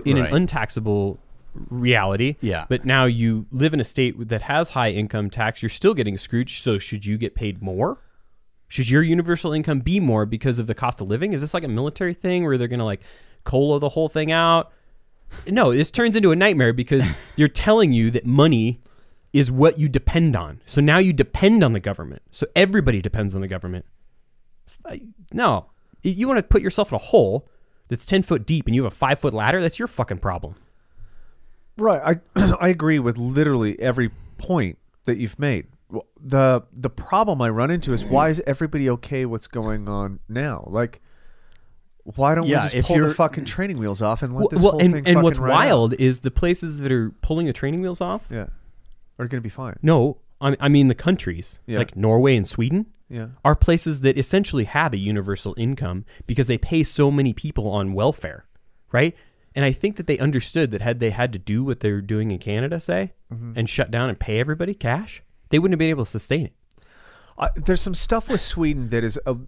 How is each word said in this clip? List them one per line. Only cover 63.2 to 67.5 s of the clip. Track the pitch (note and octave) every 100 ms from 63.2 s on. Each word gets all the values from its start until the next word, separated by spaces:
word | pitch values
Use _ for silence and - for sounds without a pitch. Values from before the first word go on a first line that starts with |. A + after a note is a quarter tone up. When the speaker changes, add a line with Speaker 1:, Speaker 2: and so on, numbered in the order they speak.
| _
Speaker 3:
Mm-hmm. | A#2 A#2 A#2
Speaker 1:
and | A2+
shut | - -
down | A#2 B2+
and | G#2
pay | - G#2+
everybody | C#3 D#3 F3
cash, | G3+ A#2 C3+ G#3+ - - _ _
they | D3+
wouldn't | F#3
have | E3
been | D#3+
able | D3 A2
to |
sustain | G#2+ - D3+ -
it. | - _ _ _ _ - - _ -
Speaker 3:
I, | E3